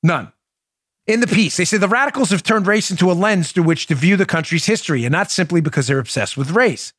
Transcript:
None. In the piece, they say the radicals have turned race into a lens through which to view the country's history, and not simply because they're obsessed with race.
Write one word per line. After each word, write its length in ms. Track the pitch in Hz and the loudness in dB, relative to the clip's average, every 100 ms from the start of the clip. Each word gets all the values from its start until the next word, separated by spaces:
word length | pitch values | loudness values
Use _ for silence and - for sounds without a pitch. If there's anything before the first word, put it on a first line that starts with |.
None. 300 | 160 160 98 _ _ _ _ _ _ _ - | 0 -2 -6 _ _ _ _ _ _ _ -4
In 140 | 226 | 0
the 60 | 240 | 2
piece, 300 | - 196 - | 2 0 0
they 80 | |
say 120 | 175 208 | -2 0
the 120 | 190 | 2
radicals 420 | 233 277 269 233 | 2 0 0 0
have 120 | 185 | 0
turned 240 | - 220 190 | 0 0 2
race 240 | 214 - | 0 0
into 200 | 180 185 | 0 2
a 40 | |
lens 380 | 175 202 202 156 | 2 2 0 0
through 120 | - | 0
which 220 | 165 160 - | 0 0 -2
to 60 | |
view 220 | 143 160 196 | 0 2 2
the 80 | |
country's 420 | 190 165 156 165 - | 2 -2 -2 -4 0
history, 380 | 220 - 139 | -2 0 -2
and 80 | 120 | 0
not 180 | 160 196 | 0 0
simply 300 | - 165 170 | -2 0 0
because 260 | 151 - 123 | 0 -2 0
they're 120 | 139 | -2
obsessed 380 | 117 - 101 - | -2 -4 -4 -4
with 160 | 139 | -2
race. 400 | 190 247 123 - | 2 2 0 -12